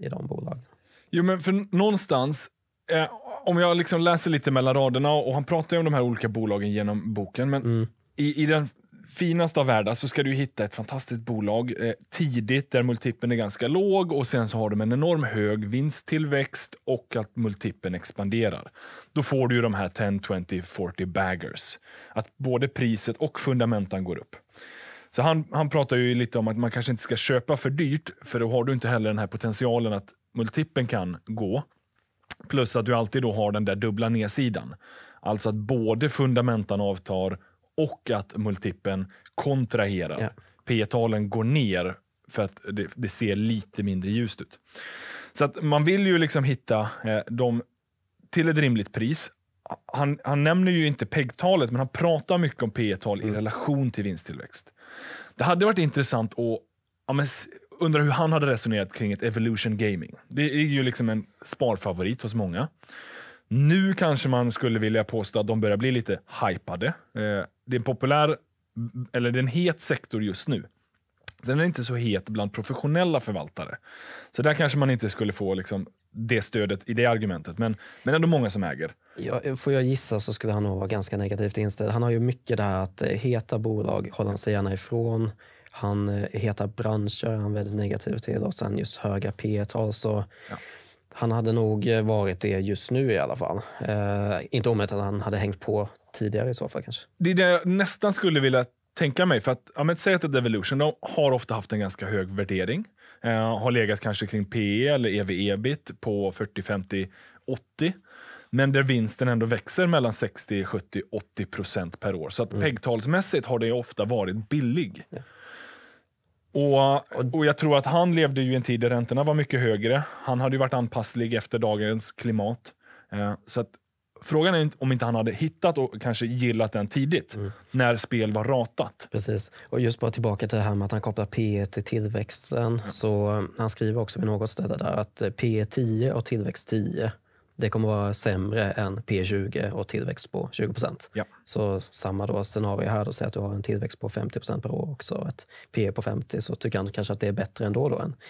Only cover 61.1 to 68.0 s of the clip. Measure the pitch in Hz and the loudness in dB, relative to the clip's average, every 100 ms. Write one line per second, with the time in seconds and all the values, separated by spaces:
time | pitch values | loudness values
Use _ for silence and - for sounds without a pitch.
61.1 | 110 101 - - - 127 101 104 90 92 | -2 -6 -12 -10 -2 0 0 -2 -2 -2
62.1 | 127 113 113 95 87 151 _ - - - | -4 -4 -2 -2 -2 -4 _ -20 -20 -18
63.1 | - - - - 117 143 185 190 175 170 | -18 -20 -16 -2 4 6 6 4 2 2
64.1 | 139 135 123 120 - 123 113 107 110 107 | 2 2 2 2 0 0 2 2 2 0
65.1 | 113 98 113 104 110 107 101 127 123 104 | -2 -2 0 0 2 2 2 2 0 0
66.1 | 92 - - 104 90 - 87 104 - _ | -4 -6 -2 -2 -2 -6 -4 -4 -4 _
67.1 | 110 107 101 - _ - 127 117 120 | -4 -2 -2 -4 _ -4 -2 -2 0